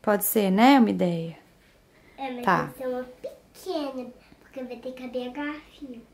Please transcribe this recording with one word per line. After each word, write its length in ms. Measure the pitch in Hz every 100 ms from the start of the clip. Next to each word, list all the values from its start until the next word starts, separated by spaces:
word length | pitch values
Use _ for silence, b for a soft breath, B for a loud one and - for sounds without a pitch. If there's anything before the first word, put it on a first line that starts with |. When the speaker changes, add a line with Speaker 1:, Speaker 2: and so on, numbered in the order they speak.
Speaker 1:
Pode 220 | - 208
ser, 260 | - 220 196
né? 280 | 190 247 277
Uma 100 | 214
ideia. 480 | 185 180 170 165 - _ _ _ _ _ _ _ -
Speaker 2:
É, 140 | 269
mas 140 | 247 240
Speaker 1:
Tá. 180 | 170 147
Speaker 2:
tem 40 |
que 60 | -
ser 80 | 254
uma 160 | 254
pequena, 1040 | 247 - - - _ - 370 330 285 254 233 - b -
porque 220 | - 269
vai 140 | 247 240
ter 140 | 254
que 100 | 254
abrir 240 | 254 254 247
a 40 |
garrafinha. 720 | 269 294 302 - - 277 233 -